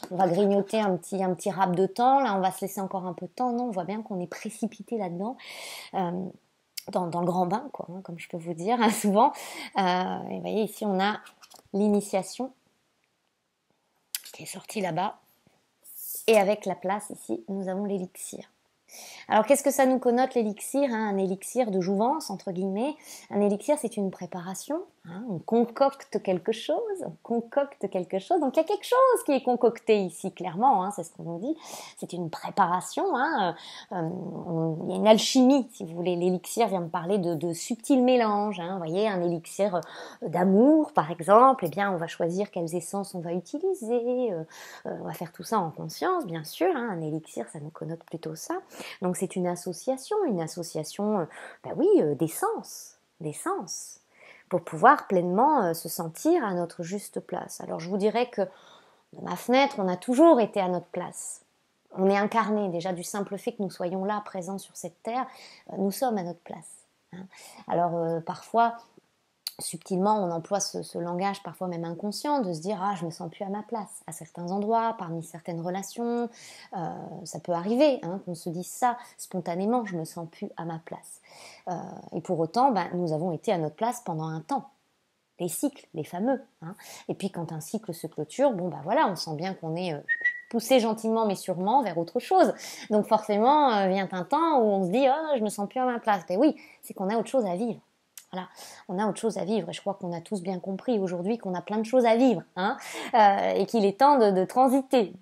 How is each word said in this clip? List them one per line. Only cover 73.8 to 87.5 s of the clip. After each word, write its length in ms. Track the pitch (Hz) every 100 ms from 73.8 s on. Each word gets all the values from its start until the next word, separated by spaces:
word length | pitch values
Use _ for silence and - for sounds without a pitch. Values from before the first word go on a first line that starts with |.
| 220 - -
à 60 |
certains 380 | 160 160 - 175
endroits, 440 | 196 208 226 226 226
parmi 240 | 170 165
certaines 400 | 165 165 - 170
relations. 640 | 170 185 190 - 233 240 233 - - - - 196
Euh, 180 | 165 175 - -
ça 160 | 165 160
peut 120 | -
arriver, 460 | 170 185 240 302 254
hein, 180 | 165 190 185
qu'on 80 |
se 160 | 165 -
dise 180 | 165 180
ça 300 | - 247 240 - -
spontanément, « 680 | - 185 170 170 202 247 214
Je 100 | 175
me 80 |
sens 240 | 160 - 160
plus 200 | - 202 -
à 80 | 170
ma 120 | 160
place. » 440 | - - - - _ - - - -
Euh, 40 | 175 - - -
et 80 | -
pour 180 | - 165
autant, 320 | 160 233 269
ben, 160 | 196 175
nous 220 | 180 175
avons 180 | 156 180
été 180 | 156 -
à 60 | 180
notre 200 | 151 -
place 260 | 226 233
pendant 220 | - 160 160
un 140 | 160
temps. 260 | 156 262 - _ _ _ _ _ _ -
Les 100 | 175
cycles, 400 | - 285 - -
les 100 | 160
fameux, 400 | 147 175 233 262 - _
hein. 140 | 165 202 - - -
Et 60 |
puis 160 | 165 190
quand 200 | - 160